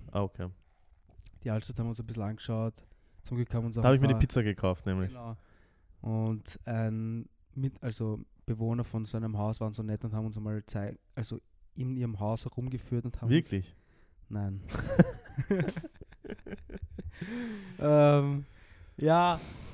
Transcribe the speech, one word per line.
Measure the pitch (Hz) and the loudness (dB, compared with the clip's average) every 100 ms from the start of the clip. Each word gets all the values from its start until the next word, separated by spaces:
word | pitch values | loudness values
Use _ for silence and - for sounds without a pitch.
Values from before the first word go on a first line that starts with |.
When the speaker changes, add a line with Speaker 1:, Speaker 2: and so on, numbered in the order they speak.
| - | -6
Speaker 1:
Ah, | - | -2
okay. | 98 - 90 90 _ _ _ - _ - - - | -2 -4 -10 -10 _ _ _ -20 _ -20 -20 -10
Speaker 2:
Die | 127 | -2
Altstadt | 110 - 113 | -2 -2 -4
haben | 117 | -4
wir | |
uns | 113 | -4
ein | 117 | -6
bisschen | 113 | -4
angeschaut. | 107 107 - 113 113 - - - _ - | -4 -6 -4 -2 -2 -4 -14 -20 _ -18
Zum | - 123 | -6 -4
Glück | 120 | 0
haben | 120 | 0
wir | 117 | 0
uns | 113 | 2
auch | |
Speaker 1:
Da | 123 | 6
hab | |
Speaker 2:
ein | 135 | 6
Speaker 1:
ich | |
mir | 135 | 6
die | |
Speaker 2:
paar | 113 | 6
Speaker 1:
Pizza | 120 - | 6 4
gekauft, | 107 98 95 90 - | 2 4 2 2 0
nämlich. | 92 92 | 0 0
Speaker 2:
Genau. | 123 117 113 _ _ _ _ _ - | -4 -10 -12 _ _ _ _ _ -10
Und | - 110 110 110 - - | -4 0 0 -2 -6 -12
ein | - 113 113 110 110 113 113 _ _ | -4 -2 0 0 -4 -4 -8 _ _
Mit-, | - 135 - | -4 -4 -4
also | 131 113 110 110 - _ - | -6 -4 -2 -4 -8 _ -4
Bewohner | 110 113 117 | -2 0 0
von | 117 117 | -2 -4
so | 110 113 | -4 -4
einem | 113 104 | -2 0
Haus | 104 113 | 0 0
waren | 110 | -4
so | 107 | -4
nett | 107 107 | -4 -4
und | 120 | -4
haben | 107 110 | -4 -4
uns | 107 | -4
einmal | 107 107 | -4 -4
zei-, | - 104 101 - _ | -4 -6 -4 -8 _
also | - 110 113 - _ - | -8 -8 -8 -12 _ -18
in | - 127 131 | -8 -4 -2
ihrem | 120 104 | -2 -2
Haus | 104 113 - | -2 -2 -4
herumgeführt | - 127 127 - 123 | -6 -6 -6 -4 -4
und | 120 - | -2 -2
haben | 117 | 4
uns | 143 160 | 4 4
Speaker 1:
Wirklich? | 98 90 - _ _ - - - | -2 -4 -10 _ _ -20 -20 -10
Speaker 2:
Nein. | 104 101 98 - - - 539 508 - - - - | -4 -4 -6 -8 -6 -2 4 4 2 -10 -6 0
<laughs> | 196 - - - - - - - 208 - 196 - - - - - - 180 240 240 214 190 - | 0 0 -4 -10 -16 -20 -16 -12 -12 -12 -14 -12 -12 -12 -12 -12 -10 -10 -8 -8 -10 -12 -2
Ähm, | 147 151 147 147 143 143 139 - - - - - | 6 8 10 8 4 0 -4 -16 -20 -20 -18 0
ja, | 151 165 175 165 - - - | 6 6 6 2 -4 -12 -12